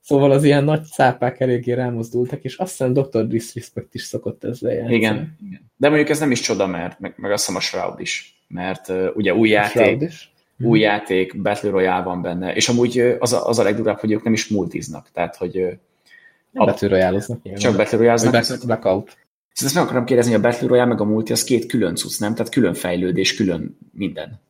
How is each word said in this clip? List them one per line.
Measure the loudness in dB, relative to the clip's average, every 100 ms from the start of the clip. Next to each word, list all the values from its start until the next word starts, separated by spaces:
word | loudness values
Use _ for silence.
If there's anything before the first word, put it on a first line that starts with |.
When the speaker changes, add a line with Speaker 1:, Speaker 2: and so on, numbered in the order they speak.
Speaker 1:
Szóval | 2 4 4
az | 6
ilyen | 4 4
nagy | 2 0 -4
cápák | 2 2 2 -4 -2
eléggé | -2 0 -2
rámozdultak, | -2 -2 -4 -4 -4 -4 -4
és | -10 -8
azt | -8
hiszem | -2 0
doktor | 0 0 0 0
Disrespect | -2 -4 -12 -12 -14 -12
is | -14
szokott | -10 -8 -8 -8
ezzel | -10 -6 -4
játszani. | -4 0
Speaker 2:
Igen, | 2 2 -2 -6 -12 -18
igen. | -18 _ _
De | 2
mondjuk | 4 2
ez | 0
nem | 0
is | -2
csoda, | -2 -2 -2
mert | -2 -8 -10
meg, | -14 -8
meg | -4
azt | -2 -2
hiszem | -4
a |
Shroud | -4 -4 -6 -8
is. | -8 -8 -10 _ _
Mert, | -8 -6 -8 -6
ö, | -2 -2
ugye | 0 0
új | 4 4
Speaker 1:
A |
Speaker 2:
játék, | 4 2 4
Speaker 1:
Shroud | 2 2
is? | -4 -8 -20 _ _ _
Speaker 2:
új | 2 4
Speaker 1:
Mhm. | 4
Speaker 2:
játék, | 0 0 0 0 -2
Battle | -2 -2 0
Royale | 2 2 0
van | -2 -6
benne, | -4 -4 -4
és | -2 0
amúgy, | 2 2 2
ö, | 2 2
az | 0
a, | 0 0
az | 2
a |
legdurább, | 2 0 -2 -2
hogy | -2
ők | -2
nem | 0
is | -2 0
multiznak, | -2 -2 -6 -10 -14 _
tehát, | -6 -6 -4
hogy, | -6 -2
ö, | -4 -6 _ _ _ -20 _ _ _
Speaker 1:
Nem | 0
Speaker 2:
a |
Speaker 1:
Battle | 0 2 0
Royale-oznak | 2 2 0 -4 -10
nyilván. | -10 -2
Speaker 2:
Csak | 0 2
Battle | 2 4
Royale-oznak, | 4 4 4
Speaker 1:
Vagy | 2
Back-, | 0
Speaker 2:
viszont | -6 -4
Speaker 1:
Blackout. | -2 0 0 -2
Speaker 2:
Szóval | -20 _ _ _ -6 -2
ezt |
meg | 0
akarom | 0 0
kérdezni, | 2 2 4
hogy | 4
a | 2
Battle | 0 2
Royale | 4 4
meg | 0
a |
multi, | 0 0 0
az | -2
két | 2 0 2
külön | 0 0
cucc, | -2 -8 -4
nem? | -4
Tehát | -4 -2
külön | 2 2
fejlődés, | 0 -2 -2 0 0 -2 0
külön | -2 -2 -6 -14 -20
minden. | -8 -8 -6 -12 -16 _